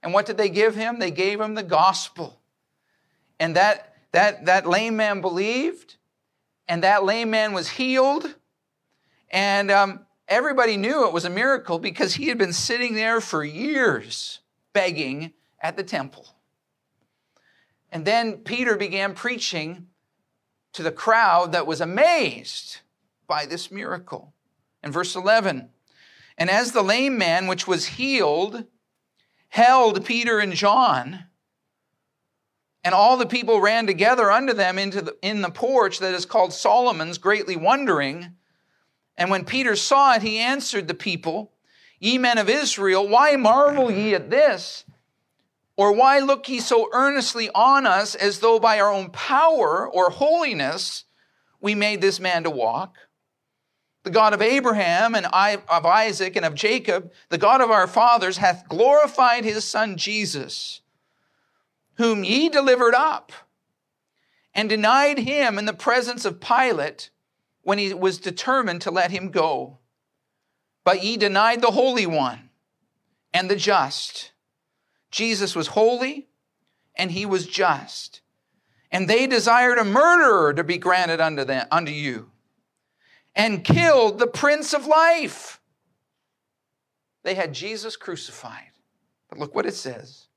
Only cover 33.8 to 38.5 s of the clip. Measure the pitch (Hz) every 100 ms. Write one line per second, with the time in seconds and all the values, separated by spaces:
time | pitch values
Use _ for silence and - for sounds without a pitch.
33.8 | 214 180 208 254 214 214 269 226 190 185
34.8 | 196 196 160 - 190 214 180 175 240 262
35.8 | 202 - 185 185 180 214 185 180 196 220
36.8 | 247 180 160 175 185 214 190 175 175 269
37.8 | 269 160 139 156 175 175 _